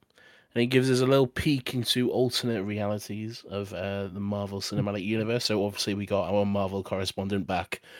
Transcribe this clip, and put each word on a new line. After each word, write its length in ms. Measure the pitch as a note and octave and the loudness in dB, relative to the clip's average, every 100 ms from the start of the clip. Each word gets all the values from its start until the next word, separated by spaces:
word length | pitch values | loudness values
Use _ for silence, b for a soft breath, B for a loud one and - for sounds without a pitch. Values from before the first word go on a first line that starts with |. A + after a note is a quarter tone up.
| _ _ b b b | _ _ b b b
And 120 | A#2+ | 0
it 20 | A#2+ | 4
gives 240 | C3 B2+ | 4 4
us 80 | B2+ | 4
a 80 | C3 | 6
little 220 | C3+ B2+ | 6 4
peek 460 | - D#3 C#3 - | 2 0 0 0
into 360 | C3 A#2 B2+ B2 | -4 0 0 2
alternate 540 | A2 B2+ - B2 A2+ | 2 2 0 -2 -2
realities 800 | G2+ G#2 G#2 G#2 - G#2 A2 A2+ - | -2 -2 -2 -2 -4 -8 -8 -10 -8
of, 240 | G2 G2 | -6 -6
uh, 360 | F2+ G2 G2+ G2 | -6 -4 -4 -4
the 100 | F#2+ | -4
Marvel 420 | G2+ G2+ G2+ G2 | -2 -2 -2 -4
Cinematic 440 | - G2+ G2+ G2+ | -4 -2 0 -2
Universe. 400 | F#2 A2 A2 A#2+ | 0 0 0 0
So 200 | - G#2+ | 0 2
obviously 300 | G2+ G2 - | 0 0 -2
we 120 | G2+ G2+ | -2 0
got 220 | G2+ F2 | 0 2
our 160 | G2+ | 2
Marvel 380 | G2+ G2+ F#2+ G2 | 2 2 0 -2
correspondent 640 | - F#2+ F#2+ - G2 G2+ F#2 | -4 -2 -2 -4 -2 -2 0
back, 340 | F2+ - - - B | -2 -2 -8 -12 B